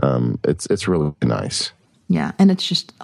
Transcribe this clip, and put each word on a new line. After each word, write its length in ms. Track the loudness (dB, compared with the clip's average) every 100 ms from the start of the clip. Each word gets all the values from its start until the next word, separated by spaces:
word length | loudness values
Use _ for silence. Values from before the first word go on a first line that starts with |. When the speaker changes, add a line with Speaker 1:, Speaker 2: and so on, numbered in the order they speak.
Speaker 1:
Um, 380 | 2 2 0 0
it's, 200 | -2 -2 -2
it's 200 | -2 0
really 240 | 0 0 0
nice. 500 | -2 0 -4 -6 -8 -12 _ _ -2
Speaker 2:
Yeah. 240 | -2 0 4
And 120 | 4
it's 160 | 4 -2
just, 280 | -4 -6 _